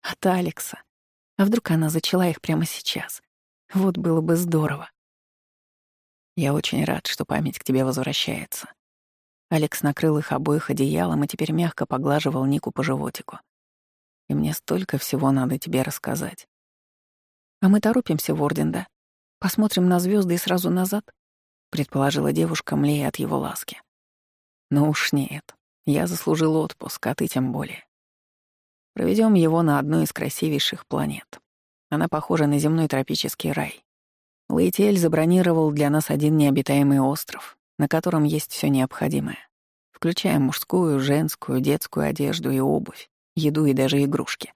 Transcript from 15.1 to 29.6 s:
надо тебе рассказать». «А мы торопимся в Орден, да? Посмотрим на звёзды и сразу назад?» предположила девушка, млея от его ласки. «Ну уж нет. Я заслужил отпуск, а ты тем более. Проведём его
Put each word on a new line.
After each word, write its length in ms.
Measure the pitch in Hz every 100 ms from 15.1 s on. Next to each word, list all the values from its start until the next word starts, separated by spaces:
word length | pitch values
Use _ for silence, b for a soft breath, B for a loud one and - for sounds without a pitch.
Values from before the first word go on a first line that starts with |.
| 131 135
надо 260 | 135 127 135
тебе 240 | - 131
рассказать». 640 | 131 - - 160 - - - _ _ _ _ _ _ _ _ _ _ _
«А 100 | 190
мы 120 | 208
торопимся 540 | 214 247 - 156 -
в 80 | 156
Орден, 280 | 143 147 156
да? 160 | 170 185 _ _ _ _ _
Посмотрим 500 | 190 - 214 - 180
на 100 | 180
звёзды 360 | 180 208 185
и 20 | 175
сразу 320 | - 180 180
назад?» 420 | 180 185 208 - _ _ _ _ _ _
предположила 600 | - 143 135 139 139 147
девушка, 420 | 151 165 160 -
млея 320 | 147 143 147 143
от 80 |
его 240 | - 131 135
ласки. 420 | - - - - _ _ _ _ _ _ _ _ _
«Ну 200 | 143 151
уж 200 | 147 -
нет. 440 | 143 135 147 - _ _ _
Я 200 | - 147
заслужил 500 | 175 170 - 156 160
отпуск, 520 | 160 160 - - - -
а 80 |
ты 120 | - -
тем 240 | 131 131
более. 320 | - - - _ _ _ _ _ _ _ _ _ _ _
Проведём 420 | - 170 208 220
его 260 | 196 160 165